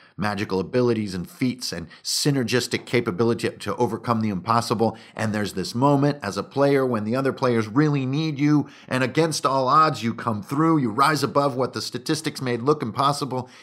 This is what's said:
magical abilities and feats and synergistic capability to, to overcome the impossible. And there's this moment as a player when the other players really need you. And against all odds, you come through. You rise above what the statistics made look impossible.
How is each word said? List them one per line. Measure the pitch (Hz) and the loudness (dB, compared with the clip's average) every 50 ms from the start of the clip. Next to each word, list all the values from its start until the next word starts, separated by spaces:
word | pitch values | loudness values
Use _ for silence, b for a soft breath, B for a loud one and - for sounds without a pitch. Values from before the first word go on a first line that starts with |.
| b b b | b b b
magical | - 98 104 101 98 104 - 95 95 | -4 -4 -4 -2 -4 -4 -4 -2 -4
abilities | 92 - 127 123 123 120 117 110 107 98 92 | -4 -2 0 0 2 2 0 0 -2 -4 -6
and | 90 85 - | -8 -8 -10
feats | - - 131 123 - - - - | -6 -4 -4 -2 -2 -4 -8 -10
and | 85 85 82 B B B B | -8 -10 -10 B B B B
synergistic | - - - - 151 139 135 120 101 123 123 120 - 123 - - | -6 -4 0 0 0 0 0 0 0 0 0 0 -2 -4 -6 -4
capability | - 127 117 - 110 92 85 117 117 117 - - | 0 0 0 0 0 0 0 2 0 2 0 -2
to, | 101 - - | -4 -6 -6
to | - 104 - | -8 -6 -2
overcome | - 123 98 113 - - 123 117 110 | -2 -2 -2 -2 -4 -2 -2 0 0
the | 110 | 0
impossible. | 107 98 90 87 113 113 117 113 - 120 101 113 107 B B B B B | -2 -2 -4 0 2 2 2 2 0 0 0 2 0 B B B B B
And | - 110 107 101 | -4 -4 -2 0
there's | 107 104 92 82 | -2 -2 -2 -4
this | 95 87 90 98 | -6 -6 -4 -2
moment | 117 135 147 143 139 143 147 143 147 | 2 4 4 4 4 4 2 0 -2
as | - 101 92 | -6 -6 -4
a | 101 95 | -6 -6
player | - - 135 143 143 143 135 131 | -4 0 0 2 4 4 2 2
when | 127 120 107 107 | 0 -2 -2 -2
the | 110 120 | -2 -2
other | 131 135 131 | 0 0 -2
players | - - 131 127 120 113 107 107 | -2 0 0 2 2 2 0 2
really | 104 143 156 151 143 139 131 | 2 2 2 4 2 0 -2
need | 127 135 151 160 160 147 127 | -2 -2 -2 -2 -2 -2 0
you. | 147 147 151 147 139 B B B B B | 2 4 4 2 2 B B B B B
And | 127 127 131 | -2 0 0
against | 117 - 156 165 160 151 - - | 0 2 2 0 2 0 -2 -2
all | 135 135 135 131 127 | 0 0 2 2 4
odds, | 143 156 156 156 123 104 110 | 6 6 6 4 2 0 -2
you | 117 110 | -4 -4
come | - - 117 107 104 95 | -2 -2 -2 -2 -2 -4
through. | - 143 147 160 165 160 151 | -4 0 2 4 4 4 4
You | 123 110 | 2 0
rise | 104 127 143 156 156 127 139 | 2 2 2 4 4 2 0
above | 117 - 143 143 139 123 | 0 2 2 2 2 0
what | 131 123 - | -2 -2 -2
the | - 110 | -4 -6
statistics | - - - 123 - - 160 156 - 147 143 - | -8 -6 -8 -6 -2 -2 -2 -2 -2 -6 -8 -6
made | 135 123 120 117 | -4 -4 -4 0
look | 117 143 156 151 143 | 2 0 2 2 0
impossible. | 110 95 135 135 143 143 - 147 123 127 127 B B B B | -4 0 2 2 2 2 0 -4 -6 -6 -6 B B B B